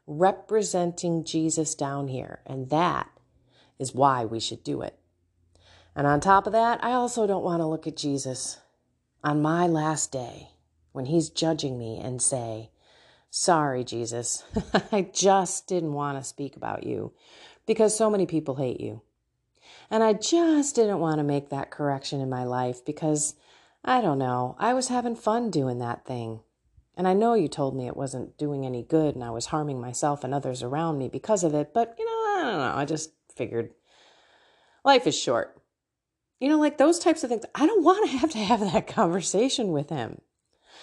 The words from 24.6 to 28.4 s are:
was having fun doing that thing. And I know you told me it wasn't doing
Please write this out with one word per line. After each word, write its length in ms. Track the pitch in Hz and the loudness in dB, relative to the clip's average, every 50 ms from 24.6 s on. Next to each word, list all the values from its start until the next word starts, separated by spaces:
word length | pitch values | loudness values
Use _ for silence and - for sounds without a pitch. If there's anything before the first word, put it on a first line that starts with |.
| 202 226 247 | 0 0 0
was 160 | 262 254 254 | 0 -2 -2
having 260 | 247 247 233 240 233 | -2 -2 -2 -4 -6
fun 340 | - - 220 214 240 240 220 | -4 -2 0 0 0 0 0
doing 300 | 170 156 135 127 123 123 | 0 0 0 0 -2 -4
that 260 | 123 120 - - - | -4 -6 -6 -8 -8
thing. 360 | - 131 120 117 113 113 110 - _ _ _ _ _ _ _ _ _ _ | -8 -8 -8 -8 -8 -10 -12 -16 _ _ _ _ _ _ _ _ _ _
And 120 | 185 180 | -2 0
I 60 | 185 185 | 2 2
know 200 | 202 226 233 233 | 4 4 4 4
you 140 | 220 160 | 2 2
told 280 | 147 - - 139 135 135 | 0 -2 -2 -2 -2 -2
me 120 | 135 127 | -4 -6
it 100 | 120 - | -6 -6
wasn't 400 | - 139 135 131 127 113 - - | -6 -6 -6 -6 -8 -10 -10 -8
doing 280 | - | -6